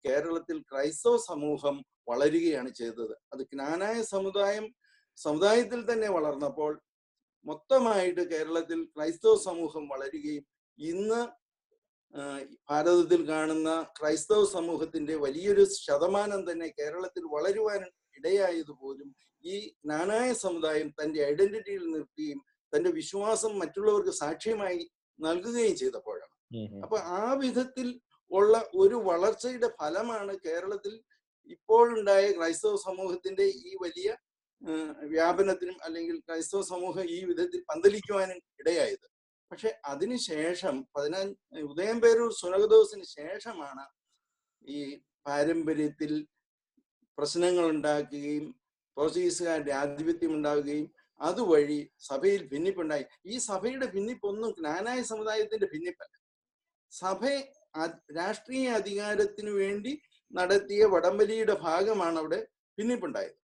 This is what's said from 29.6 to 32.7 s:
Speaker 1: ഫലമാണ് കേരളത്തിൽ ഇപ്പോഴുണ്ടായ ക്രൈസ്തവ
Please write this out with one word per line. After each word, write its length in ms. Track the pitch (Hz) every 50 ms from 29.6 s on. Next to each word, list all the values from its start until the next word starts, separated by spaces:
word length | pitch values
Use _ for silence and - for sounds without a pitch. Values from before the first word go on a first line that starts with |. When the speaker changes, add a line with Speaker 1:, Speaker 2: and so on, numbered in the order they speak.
| 226 226
Speaker 1:
ഫലമാണ് 720 | 220 - 151 151 165 190 226 240 226 214 202 196 196 190
കേരളത്തിൽ 560 | _ 165 160 170 180 196 208 196 - 202 220 226 _ _ _ _ _ _ _ _ _
ഇപ്പോഴുണ്ടായ 880 | - 175 _ _ - 220 226 233 233 233 220 202 202 196 196 196 208
ക്രൈസ്തവ 440 | 190 170 165 165 165 - - 214